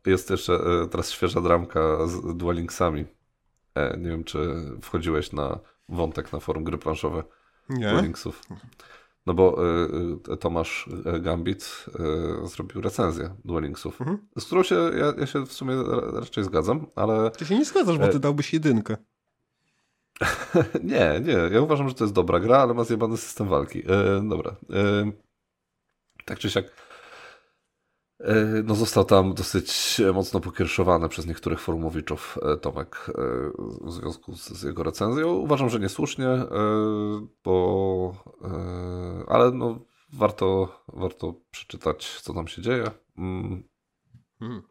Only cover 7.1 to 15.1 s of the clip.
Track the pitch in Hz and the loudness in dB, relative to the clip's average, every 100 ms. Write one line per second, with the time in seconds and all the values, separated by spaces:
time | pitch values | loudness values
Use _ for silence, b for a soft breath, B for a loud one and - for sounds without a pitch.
7.1 | 82 - b b b - 131 107 120 185 | -4 -8 b b b -8 -4 0 2 0
8.1 | - - - - - - b b b b | -4 -10 -10 -16 -20 -20 b b b b
9.1 | _ - 87 92 - 87 85 85 78 87 | _ -2 6 6 6 2 2 0 0 -4
10.1 | 73 - - 85 85 80 - - 90 80 | -6 -8 -4 -2 -2 -2 -6 -10 -8 -4
11.1 | 85 82 82 85 - - - - - 80 | -2 -2 -2 -2 -4 -8 -14 -12 -6 -2
12.1 | 78 80 78 87 - 90 95 101 - 123 | -2 -2 -4 -8 -8 -10 -6 -4 0 0
13.1 | 127 78 98 - 82 76 - - - 127 | -2 -6 -10 -6 -4 -4 -6 -10 -8 -6
14.1 | 202 - - - 180 185 175 170 - 147 | -6 -8 -12 0 2 4 2 2 2 0